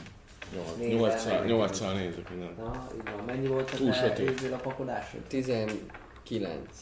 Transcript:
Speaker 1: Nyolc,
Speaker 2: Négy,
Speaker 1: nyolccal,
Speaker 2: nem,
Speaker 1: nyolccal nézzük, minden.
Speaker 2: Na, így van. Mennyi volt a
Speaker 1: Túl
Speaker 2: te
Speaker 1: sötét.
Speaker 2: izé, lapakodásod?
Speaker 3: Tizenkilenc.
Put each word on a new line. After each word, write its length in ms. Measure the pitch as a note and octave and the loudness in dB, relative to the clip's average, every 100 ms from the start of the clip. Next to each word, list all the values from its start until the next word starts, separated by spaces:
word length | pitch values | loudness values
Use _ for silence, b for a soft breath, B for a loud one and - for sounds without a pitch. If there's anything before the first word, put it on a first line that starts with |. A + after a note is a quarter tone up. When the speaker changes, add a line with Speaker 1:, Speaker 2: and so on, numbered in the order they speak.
| E2+ - - - - | -12 -16 -18 -16 -10
Speaker 1:
Nyolc, 220 | F#2 E2 E2 | -8 -6 -4
Speaker 2:
Négy, 160 | A#2 | 2
Speaker 1:
nyolccal, 380 | A2+ A2 - A2 F#2 | 4 6 4 2 2
Speaker 2:
nem, 80 | A2 | 4
Speaker 1:
nyolccal 460 | A2+ G2 - G2+ | 4 4 2 0
nézzük, 340 | G2 F2+ E2+ F2+ | 0 0 -4 -6
minden. 240 | F2+ F2 F2 | -6 -8 -6
Speaker 2:
Na, 300 | A2+ B2+ B2+ | -6 -6 -6
így 160 | - G#2+ G#2 | -8 -6 -6
van. 80 | |
Mennyi 220 | A2+ C3 C3+ | -4 0 2
volt 240 | C3 C3 | 2 0
a 60 | C3 | 2
Speaker 1:
Túl 140 | C3 | 4
Speaker 2:
te 60 | - | 6
Speaker 1:
sötét. 340 | A#2+ - C3+ | 4 4 2
Speaker 2:
izé, 180 | C3 C3 | 2 0
lapakodásod? 720 | B2+ C3+ - C3 A2 - A#2+ | -2 -4 -4 -2 -4 -6 -10
Speaker 3:
Tizenkilenc. 1500 | - C3+ B2+ A#2 G#2+ G2+ F#2+ - - - - A2+ F#2+ D2 - - | -4 -2 2 2 2 -2 -8 -14 -16 -16 -4 -2 -2 -4 -8 -14